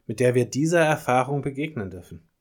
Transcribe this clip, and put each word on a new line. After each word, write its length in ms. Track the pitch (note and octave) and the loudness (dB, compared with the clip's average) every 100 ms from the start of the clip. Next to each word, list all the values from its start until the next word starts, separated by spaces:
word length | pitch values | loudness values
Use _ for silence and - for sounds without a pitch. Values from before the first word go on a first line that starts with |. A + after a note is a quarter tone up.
| - | -10
mit 140 | A2 | 0
der 160 | B2 B2 | 2 4
wir 100 | A#2+ | 0
dieser 360 | C3+ D#3+ E3+ | 0 2 4
Erfahrung 600 | D#3 D3+ - B2+ C3 C#3+ | 4 2 2 0 0 -2
begegnen 500 | C#3+ C3+ D#3 C#3 F#2+ | -4 -6 -8 -8 -10
dürfen. 360 | F2+ - F2+ _ _ | -12 -16 -20 _ _